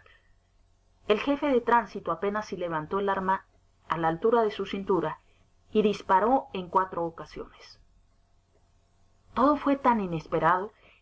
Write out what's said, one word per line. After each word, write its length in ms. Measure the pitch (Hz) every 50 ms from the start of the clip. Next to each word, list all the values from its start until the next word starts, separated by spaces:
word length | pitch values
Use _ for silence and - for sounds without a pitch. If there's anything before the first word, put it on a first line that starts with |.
| - - - _ _ _ _ _ _ _ _ _ _ _ _ _ _ _ _ _ _
El 120 | - 208 208
jefe 280 | - 277 285 285 311
de 140 | 294 269 240
tránsito 500 | 240 - 233 233 214 - - 202 - 175
apenas 360 | 165 170 - 202 208 214 208
si 100 | - 208
levantó 400 | 175 180 170 165 156 151 156 196
el 120 | 196 202 196
arma 360 | 196 196 190 185 190 190 - _ _ _ _ _ _ _ _
a 120 | - 156 165
la 80 | 165
altura 340 | 165 165 165 - 226 240 233
de 80 | 226 208
su 160 | 208 - 196
cintura 540 | 190 - 196 196 - 196 170 156 156 156 - _ _ _ _ _ _ _ _ _ _
y 140 | - 214 196
disparó 640 | 214 202 - - - - 185 196 233 262 269 - - -
en 160 | 190 180 170
cuatro 360 | 170 190 185 190 - 175 170
ocasiones. 760 | 165 165 - 156 - - - - - - - - - - - _ _ _ _ _ _ _ _ _ _ _ _ _ _ _ _ _ _ _ _ _ _ _ _ _ _ _ _ _ _ -
Todo 200 | 220 247 285 302
fue 200 | 269 - 277 277
tan 240 | 269 - 254 233 220
inesperado 720 | 196 180 170 160 - - - 160 156 160 175 180 196 220 - _ _ - _ _